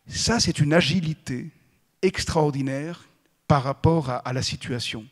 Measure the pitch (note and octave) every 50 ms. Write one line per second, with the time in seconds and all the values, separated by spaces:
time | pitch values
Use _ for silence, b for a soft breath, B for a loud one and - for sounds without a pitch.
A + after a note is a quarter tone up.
0 | B - - F2+ - - A3 A#3 - - D#3+ - D3+ D3 D#3 F3 F3+ C3 D3+ F#3+
1 | E3 D#3 D#3 - - - C3 B2 - E3 - _ _ _ _ _ _ _ _ _
2 | - F#3+ F#3 - - - - E3 D3+ D3 C#3 C#3 C3+ C3+ C3+ C#3 D3 E3 F3 -
3 | - _ _ _ _ _ _ _ _ - D#3 C#3+ B2 C3+ C3+ - - D#3 E3 E3
4 | D3 C3 B2 B2 - B2+ B2+ C3 D3 - - D3 - - B2+ A#2+ A#2 - - A#2
5 | G#2+ B2